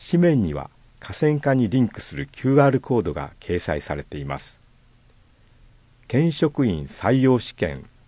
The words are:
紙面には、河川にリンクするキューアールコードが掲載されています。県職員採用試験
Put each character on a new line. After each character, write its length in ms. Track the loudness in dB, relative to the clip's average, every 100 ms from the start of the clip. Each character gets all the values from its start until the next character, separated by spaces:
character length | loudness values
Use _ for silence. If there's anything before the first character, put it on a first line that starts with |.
| -2
紙 120 | 2
面 200 | 4 4
に 120 | 2
は、 160 | -2 -8 _ -20 -20
河 140 | -14 -2 0 0
川 160 | 0
に 140 | 2 2
リ 140 | 2
ン 60 | 0
ク 120 | -2
す 160 | -12 -10
る 100 | -10
キ 160 | -4
ュ 140 | 2 4
ー 80 |
ア 40 | 6
ー 20 |
ル 100 | 4
コ 180 | 0 -2
ー 40 |
ド 100 | -2
が 200 | -4 -8 -12
掲 200 | -6 -4
載 220 | -2 -4
さ 120 | -4
れ 80 | -8
て 140 | -8 -10
い 80 |
ま 140 | -8 -10
す。 200 | -12 -20 _ _ _ _ _ _ _ _ _ _ -20 -20 _ _ -4
県 240 | 0 0
職 340 | 2 -2 2 0
員 200 | 0 -6
採 360 | -4 0 2
用 160 | 4 2
試 160 | 0
験 300 | -6 -6 -6 -14 _